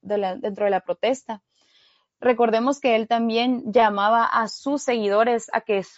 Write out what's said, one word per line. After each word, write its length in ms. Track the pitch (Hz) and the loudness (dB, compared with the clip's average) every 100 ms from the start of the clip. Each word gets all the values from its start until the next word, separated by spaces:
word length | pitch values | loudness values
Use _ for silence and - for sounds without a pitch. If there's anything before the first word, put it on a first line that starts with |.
de 160 | 190 208 | -4 -2
la, 180 | 190 185 | -2 -4
dentro 300 | 214 202 202 | -6 -2 0
de 60 | |
la 100 | 185 | 0
protesta. 600 | - 175 226 262 - 214 _ _ _ _ _ _ _ - | -2 -2 0 -2 -6 -14 _ _ _ _ _ _ _ -4
Recordemos 600 | 247 233 233 226 247 277 | -4 0 0 2 0 -2
que 160 | 254 226 | 0 0
él 100 | 226 | 0
también 640 | 233 233 226 247 247 226 | -2 0 0 0 -2 0
llamaba 540 | 233 214 202 208 233 233 | 2 2 2 2 2 2
a 240 | 233 220 | 0 -2
sus 340 | - 277 285 | -6 -4 -4
seguidores 640 | - 233 208 202 233 233 - | -2 0 2 2 2 0 -2
a 80 | - | -4
que 220 | - 196 180 | 0 -2 -4